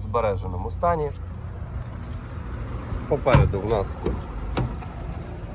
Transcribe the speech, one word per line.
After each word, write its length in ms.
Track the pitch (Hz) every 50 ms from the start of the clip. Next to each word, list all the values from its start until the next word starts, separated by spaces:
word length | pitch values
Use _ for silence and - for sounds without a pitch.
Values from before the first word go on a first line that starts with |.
| -
збереженому 680 | 107 107 120 113 107 98 92 95 92 90 90 92 -
стані. 400 | 90 - 175 175 170 160 151 143 - - - - - - - - - - - - - - - - - - - - - - - - - - - - - - - - - - - - - - - -
Попереду 520 | 156 135 - 135 120 107 - - 98 98
в 80 | 92 107
нас 280 | 113 101 95 - - - - - - - - - - - - - - - - - - - - - - - - - - - - - - - - -